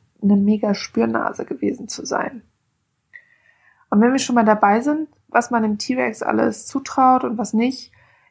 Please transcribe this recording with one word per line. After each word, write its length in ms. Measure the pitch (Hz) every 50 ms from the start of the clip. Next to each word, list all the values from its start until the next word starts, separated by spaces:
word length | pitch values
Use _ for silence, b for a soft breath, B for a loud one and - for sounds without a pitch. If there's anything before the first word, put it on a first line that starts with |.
| _ _ _ -
eine 140 | - 196 208
mega 380 | 202 196 202 214 214 214 208 202
Spürnase 720 | - - - - - 226 226 226 226 - - - - -
gewesen 420 | - - - - 202 - - - -
zu 180 | - - -
sein. 380 | - - - - - - 233 - _ _ _ _ _ _ _ _ _ _ _ _ _ b b b b b b b b b b b b b b b b
Und 120 | - 202
wenn 100 | 220 240
wir 80 | 262 269
schon 160 | 262 - 247
mal 100 | 240 226
dabei 360 | 214 214 208 214 202 202 226
sind, 260 | 247 294 302 311 311 - _ _ _ _
was 240 | - 233 240 -
man 120 | 247 233 220
dem 140 | 214 214 208
T-Rex 460 | - - 254 254 254 240 214 - -
alles 420 | - - 214 226 240 214 - -
zutraut 580 | - - 269 269 - - - 262 254 254 254 254
und 140 | 247 240 214
was 160 | 220 190 -
nicht, 380 | 220 233 254 262 - - - b b b b b b b b